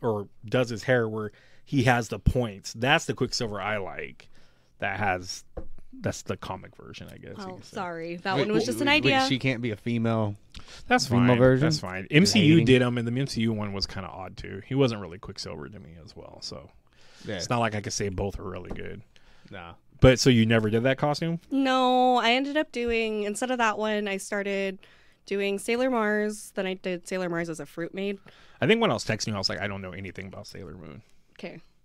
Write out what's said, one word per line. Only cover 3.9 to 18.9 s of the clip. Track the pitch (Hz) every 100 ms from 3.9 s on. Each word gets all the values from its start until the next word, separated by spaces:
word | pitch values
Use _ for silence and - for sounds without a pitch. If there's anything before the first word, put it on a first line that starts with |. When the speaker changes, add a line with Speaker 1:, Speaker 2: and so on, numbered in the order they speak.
| 73 69 - - - - _ _ -
Speaker 1:
That | 101 98
has, | 101 92 92 - - - - - - 262
that's | 104 -
the | - 95
comic | - 92 95 -
version, | - - 87
I | -
guess | - -
you |
Speaker 2:
Oh, | 190 185
Speaker 1:
could | -
say. | 220
Speaker 2:
sorry. | 180 165 170 175
That | 196 190
Speaker 3:
Wait, |
Speaker 2:
one | 208
was | 220
Speaker 3:
wait, | 233
Speaker 2:
just | 226
an | 285
Speaker 3:
wait, | 302 -
Speaker 2:
idea. | 269 262
Speaker 3:
she | 127
can't | 135 117
be | 120
a | 101
female | 120 117 113 113 107 104 - - - - -
Speaker 1:
That's | 247 -
Speaker 3:
female | 120 123
Speaker 1:
fine. | 120
Speaker 3:
version? | 131 131 160
Speaker 1:
That's | 151
fine. | 92 92 95
Speaker 3:
You're | 151
Speaker 1:
M | 202
C | -
U | 147 165
Speaker 3:
hating? | 127
Speaker 1:
did | 127
him, | 123 120
and | 117
the | 123
M | 139
C | 113
U | 113
one | 107 104
was | 98 -
kinda | 98 92
odd, | 92 92 95
too. | 92 98 -
He | 131
wasn't | 131 107
really | 87 92
Quicksilver | - - 92 80 73
to | 104
me | 78 82
as | 78 82
well, | - -
so | - - - - _ _ - - -
Speaker 3:
Yeah. | 95
Speaker 1:
it's | 82
not | 123
like | 113 104
I |
could | 104
say | - 101
both | 95 98 -
are | 98
really | 92 90
good. | - 92